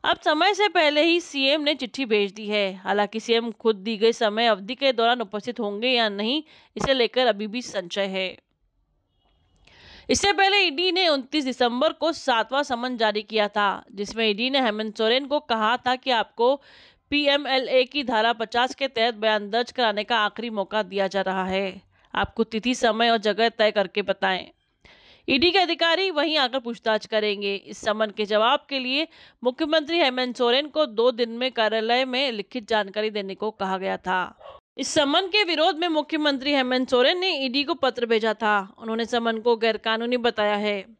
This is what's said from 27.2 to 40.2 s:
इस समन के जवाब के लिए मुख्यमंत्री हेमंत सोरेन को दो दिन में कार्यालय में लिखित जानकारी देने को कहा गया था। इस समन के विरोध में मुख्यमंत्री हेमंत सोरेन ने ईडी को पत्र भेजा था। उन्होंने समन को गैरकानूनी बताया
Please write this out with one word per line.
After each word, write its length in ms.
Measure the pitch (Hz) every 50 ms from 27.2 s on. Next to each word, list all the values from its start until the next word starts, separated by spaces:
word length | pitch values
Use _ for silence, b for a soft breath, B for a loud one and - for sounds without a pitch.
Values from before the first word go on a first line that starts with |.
| 208 214 202 196 208 196 196
इस 220 | 190 - - 214 -
समन 320 | - 220 208 220 220 214
के 160 | 190 - 214
जवाब 400 | 196 214 208 214 233 277 285 - _
के 100 | 277 269
लिए 280 | 254 254 262 285 320 311 B B B B B B -
मुख्यमंत्री 560 | 247 247 - 320 294 311 320 302 262 330 339
हेमंत 380 | 339 262 254 254 254 247 233 -
सोरेन 300 | 247 240 240 269 294 302
को 180 | - 302 302
दो 260 | 277 214 214 226 254
दिन 180 | 247 220 247 226
में 220 | 226 233 247 262
कार्यालय 540 | 247 - 220 214 214 226 220 220 240 247 262
में 260 | 262 247 247 277 277
लिखित 360 | 233 208 190 _ - 254 208 -
जानकारी 420 | 226 214 208 196 185 214 214 220
देने 260 | 208 208 196 190 185
को 160 | - 208 220
कहा 260 | 214 _ 196 190 190 190
गया 200 | 190 190 190 180
था। 420 | _ 185 185 185 175 - - _ B B B B _ _ _ -
इस 100 | 269 -
समन 340 | - 320 294 277 294 339
के 220 | 381 370 - 427 415
विरोध 340 | 339 339 294 311 359 381 302
में 100 | 349 349
मुख्यमंत्री 680 | 320 311 277 - 320 311 302 294 277 262 262 285 285
हेमंत 360 | 269 254 254 254 254 254 -
सोरेन 300 | 262 247 247 277 359 359
ने 100 | 359 381
ईडी 340 | 339 277 269 262 233 277 285
को 100 | 262 285
पत्र 320 | 277 - 262 247 254 233
भेजा 280 | 226 233 220 214 226 214
था। 420 | 214 233 208 208 202 190 196 - -
उन्होंने 260 | 226 226 220 226 233
समन 320 | 214 - 240 233 233 226 220
को 180 | 214 240 233
गैरकानूनी 640 | 220 214 226 220 208 - 226 220 220 233 240 247
बताया 380 | 247